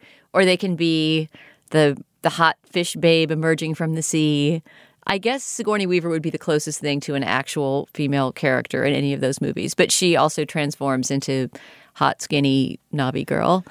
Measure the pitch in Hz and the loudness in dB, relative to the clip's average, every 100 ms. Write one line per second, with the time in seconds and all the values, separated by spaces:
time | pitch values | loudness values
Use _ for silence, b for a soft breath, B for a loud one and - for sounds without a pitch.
0 | b b b - 185 180 196 165 170 160 | b b b 2 4 2 0 0 2 2
1 | 156 160 156 B B B _ 156 147 139 | 2 0 -2 B B B _ 2 2 2
2 | - _ 165 - 165 - _ 180 175 160 | -8 _ -4 2 2 0 _ -4 -4 2
3 | 165 165 160 160 160 165 160 156 165 160 | 4 4 2 0 0 0 -2 -2 -2 -2
4 | 156 160 151 147 147 165 b b b b | -2 2 2 2 2 0 b b b b
5 | - 202 226 269 - - 208 208 185 180 | -4 -2 -2 -4 -6 -6 -2 0 2 0
6 | 170 160 156 151 - 151 156 - 147 143 | 0 -2 -4 -4 0 0 -2 -6 -4 -4
7 | 147 139 135 120 139 156 135 139 - - | -2 -4 -2 -2 -2 -2 -2 -2 -4 -4
8 | 143 139 131 - 147 127 123 135 139 139 | -2 0 -2 -2 0 0 -2 -2 0 0
9 | 139 139 131 139 143 - - - - - | -2 0 -2 -2 -4 -4 -2 0 2 2
10 | 180 156 151 - 151 165 147 - 139 131 | 2 4 2 0 -4 -4 -4 -4 -2 -2
11 | 131 139 139 135 123 B B B B - | -2 -2 -2 -2 -4 B B B B -2
12 | 143 - - 147 139 135 131 - _ 151 | -2 -2 -2 0 4 2 0 -4 _ -4
13 | 131 143 143 - - 185 - | -2 -4 -2 0 2 2 -2